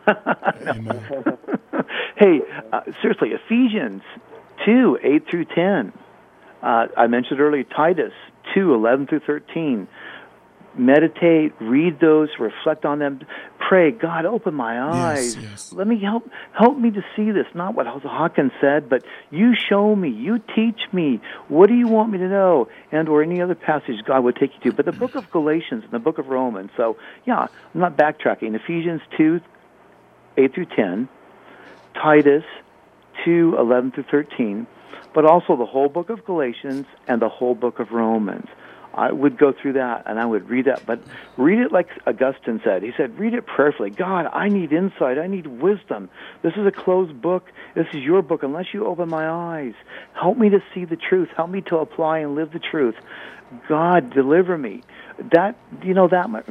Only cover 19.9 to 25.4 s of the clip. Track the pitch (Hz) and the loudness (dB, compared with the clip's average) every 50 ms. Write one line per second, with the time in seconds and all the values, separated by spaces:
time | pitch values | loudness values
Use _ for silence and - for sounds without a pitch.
19.9 | 214 202 180 143 113 107 123 175 226 240 - - - 220 220 233 208 - - - | 2 2 0 -2 -4 -4 -4 -4 -4 -4 -4 -4 -2 0 0 0 -2 -4 -6 -6
20.9 | - 180 165 143 123 104 - - - - - - 143 156 190 208 240 240 240 220 | -2 -2 0 0 0 -2 -4 -10 -18 -16 -8 2 6 8 8 8 8 6 4 4
21.9 | 226 220 220 226 208 180 180 185 196 196 190 185 170 135 110 - - - - - | 4 2 2 2 0 -2 -2 0 2 2 4 4 4 4 2 0 -6 -20 -12 -6
22.9 | - 156 160 156 151 151 151 170 175 175 175 185 170 - - - 156 143 - - | -4 -2 0 2 2 2 2 2 0 -2 -2 -2 -4 -4 -2 -2 -2 -2 -2 -6
23.9 | 120 104 107 - 135 131 123 123 123 - 139 135 - - - 123 107 - 147 170 | -8 -6 -4 0 0 2 2 2 2 0 -2 -2 -2 -2 -2 -2 0 0 -2 -2
24.9 | 165 - 240 254 - 277 196 - - 175 | -2 -4 -4 -4 -4 -6 -8 -4 -2 -2